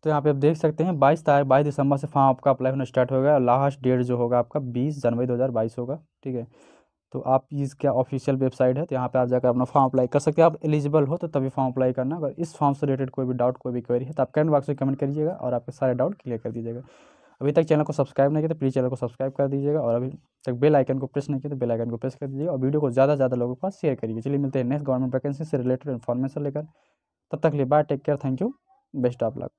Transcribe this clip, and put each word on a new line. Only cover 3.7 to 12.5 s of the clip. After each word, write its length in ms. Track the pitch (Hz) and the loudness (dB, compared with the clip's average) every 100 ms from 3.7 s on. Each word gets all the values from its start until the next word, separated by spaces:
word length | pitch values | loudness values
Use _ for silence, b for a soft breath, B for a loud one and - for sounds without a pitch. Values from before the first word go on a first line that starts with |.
| 139 | 0
डेट 180 | 127 127 | 0 2
जो 140 | 123 120 | 0 0
होगा 220 | 120 123 | 0 0
आपका 220 | 120 151 | 0 -4
बीस 400 | 127 120 139 147 | -6 -4 -4 0
जनवरी 240 | 127 117 127 | -2 0 -2
दो 80 | |
हज़ार 160 | 120 131 | 0 -2
बाईस 260 | 120 113 113 | -2 -4 -4
होगा। 200 | 120 147 156 _ | -8 -8 _ _
ठीक 100 | 139 | -10
है, 120 | 127 113 b b b b b _ | -8 -10 b b b b b _
तो 60 | 135 | -8
आप 240 | 127 131 - | 0 0 0
इसका 360 | 147 139 - 143 | -6 -6 -2 0
ऑफिशियल 440 | 127 127 135 - 135 | 0 0 -2 -2 0
वेबसाइट 420 | 131 - 127 127 | 0 2 0 2
है, 60 | |
तो 100 | - | -2
यहाँ 140 | 131 127 | -4 -2
पे 100 | 131 | 0
आप 100 | 123 | 2
जाकर 200 | 127 127 | 2 2
अपना 160 | 123 | 2
फॉर्म 220 | 123 147 131 | 2 2 2
अप्लाई 200 | 131 127 | 2 2
कर 120 | 143 | 0
सकते 240 | - 151 | 0 4
हैं। 40 | 165 | 4
आप 120 | 160 | 4
एलिजिबल 400 | 156 151 143 151 | -2 0 2 2
हो 120 | 139 170 | 2 -2
तो 120 | 165 | -4
तभी 200 | 143 131 | -2 -2
फॉर्म 220 | 139 131 | -2 -2
अप्लाई 220 | 127 127 | 0 0
करना। 240 | 127 131 160 | 0 -4 -4
अगर 180 | 139 - | -6 -6
इस 160 | 165 | -8